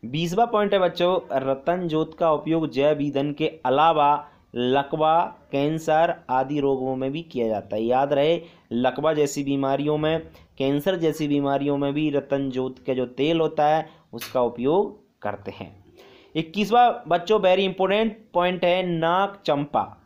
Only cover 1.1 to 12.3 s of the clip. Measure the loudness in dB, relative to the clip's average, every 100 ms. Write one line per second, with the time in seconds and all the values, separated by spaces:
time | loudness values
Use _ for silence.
1.1 | 2 0 -2 0 -2 0 -2 0 -2 -2
2.1 | 0 2 2 0 0 0 2 2 2 0
3.1 | -2 -2 -2 -4 -4 0 4 4 4 4
4.1 | 2 -2 _ _ -4 0 0 0 0 2
5.1 | 2 0 -6 -8 -2 -2 -2 0 2 2
6.1 | 0 -2 -2 0 -2 0 0 -2 -4 -4
7.1 | -6 -8 -4 -2 -2 -4 -4 0 0 2
8.1 | 2 2 0 -4 -20 _ -2 -2 0 -2
9.1 | 2 0 -2 -4 -2 0 -2 -2 -2 0
10.1 | -2 -6 -20 _ _ -2 0 0 0 -2
11.1 | -2 -2 0 0 0 0 -2 -2 -2 -2
12.1 | -2 -2